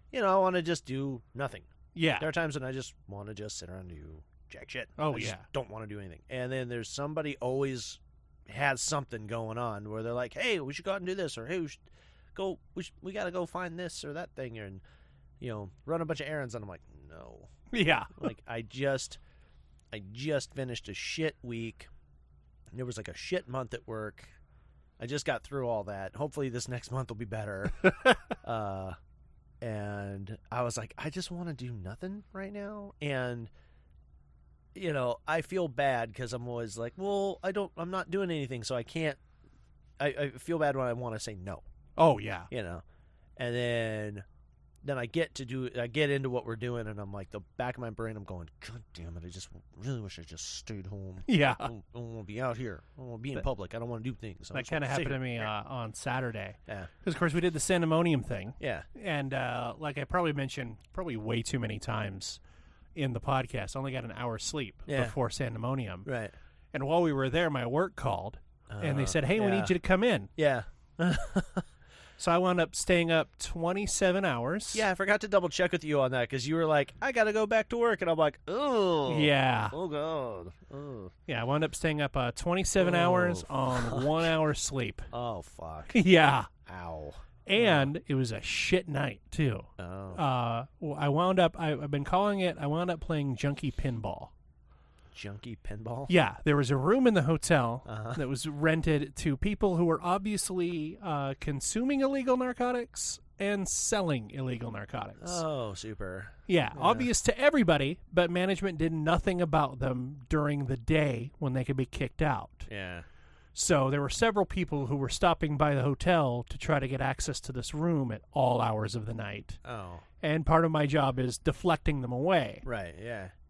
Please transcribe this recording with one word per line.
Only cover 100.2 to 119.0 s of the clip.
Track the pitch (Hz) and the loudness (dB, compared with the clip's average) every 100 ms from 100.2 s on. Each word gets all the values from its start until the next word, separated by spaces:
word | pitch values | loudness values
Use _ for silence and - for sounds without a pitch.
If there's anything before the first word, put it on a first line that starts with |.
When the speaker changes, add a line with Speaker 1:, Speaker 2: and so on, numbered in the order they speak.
| 202 202 - 185 175 170 156 185 | 2 -2 0 0 0 0 -4 -6
Speaker 2:
uh, | 202 147 139 135 | -4 -2 -2 -2
consuming | - 139 - 214 262 277 | -4 -2 -2 0 2 4
illegal | 269 277 262 254 | 2 2 2 2
narcotics | 254 247 247 247 240 - - - - - | 2 0 0 0 -4 -6 -6 -6 -12 -4
and | 202 - 92 | 0 0 0
selling | - - 214 175 135 107 | -2 2 2 2 0 -2
illegal | 139 131 120 123 | -6 -4 -4 -6
narcotics. | 107 104 123 101 - 175 | -8 -6 -6 -8 -10 -6
Speaker 1:
Oh, | 175 160 139 110 | -2 -2 -2 -4
super. | 95 110 104 95 92 101 - - | -6 -8 -8 -6 -8 -10 -12 2
Speaker 2:
Yeah, | 175 120 | 4 4
Speaker 1:
Yeah. | - | 4
Speaker 2:
obvious | 165 233 247 - | 4 4 2 2
to | - 226 | 2 6
everybody, | 285 294 175 147 139 175 - | 6 8 6 6 2 -2 0
but | 170 170 | 2 4
management | 180 190 180 196 160 | 4 2 2 0 0
did | 160 | 0
nothing | 160 151 170 - 180 | 2 4 4 2 2
about | 170 151 139 127 | 4 4 2 0
them | 127 127 127 143 123 | -2 -2 -4 -8 -2
during | 156 147 143 135 | 2 2 0 0
the | 131 | -2
day | 117 156 147 117 127 - | 2 4 4 0 -6 -4
when | 143 | 0
they | 131 123 | 0 0
could | 131 | 0
be | 131 | -2
kicked | - 135 - | -2 -4 2
out. | 151 113 - - - | 2 2 -4 -12 -10
Speaker 1:
Yeah. | 104 92 87 - - - - - - | -6 -6 -8 -12 -18 -20 -20 -14 -2
Speaker 2:
So | - 135 135 | 4 4 4
there | 143 | 2
were | 139 | 0
several | - 226 208 185 | 2 4 4 2
people | 185 170 147 123 | 0 -2 -2 0
who | 139 | 0
were | 135 | -2
stopping | - 180 165 156 143 | 2 4 4 0 2
by | 151 139 | 2 4
the | |
hotel | 131 139 175 170 135 123 - | 2 2 4 4 4 0 -4
to | - | -4
try | - 147 | 0 0
to | 131 | 0
get | 131 | 0
access | 131 131 - 143 | -2 -2 -4 -4
to | - | -6
this | 123 120 | -6 -4
room | 151 170 160 127 | 0 2 2 0
at | 107 - | -4 -2
all | 147 127 120 | 2 4 4
hours | 113 110 107 | 2 0 -2
of | 117 | -4